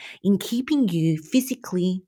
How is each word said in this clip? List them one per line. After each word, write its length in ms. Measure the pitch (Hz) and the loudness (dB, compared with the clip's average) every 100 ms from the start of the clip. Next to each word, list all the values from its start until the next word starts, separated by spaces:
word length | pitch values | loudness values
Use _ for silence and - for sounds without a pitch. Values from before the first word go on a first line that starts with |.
| - - | -20 -4
in 140 | 185 202 | 0 0
keeping 500 | - 233 254 294 233 | 0 -4 0 2 2
you 280 | 170 160 156 | 2 2 0
physically 880 | - 262 254 - - 185 180 185 | 0 0 0 -4 -6 -2 0 -2